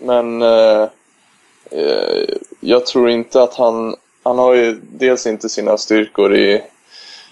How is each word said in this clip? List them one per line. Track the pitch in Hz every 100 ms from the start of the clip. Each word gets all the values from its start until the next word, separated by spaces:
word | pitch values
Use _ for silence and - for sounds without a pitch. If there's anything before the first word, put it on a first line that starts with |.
Men, | 127 123 117 117
eh, | 117 113 110 107 107 _ _ _ _ _ _ _ -
eh, | 76 73 53 50 50 50 - - -
jag | - 123 123
tror | 131 120
inte | 117 117 131
att | 123
han... | 127 117 113 113 - _ _
Han | 123 123
har | 127
ju | 123 117 107
dels | - - 127 127 117
inte | 107 110
sina | - 104 107
styrkor | - 107 110 - 98
i, | 104 101 107 - _ _ - - - -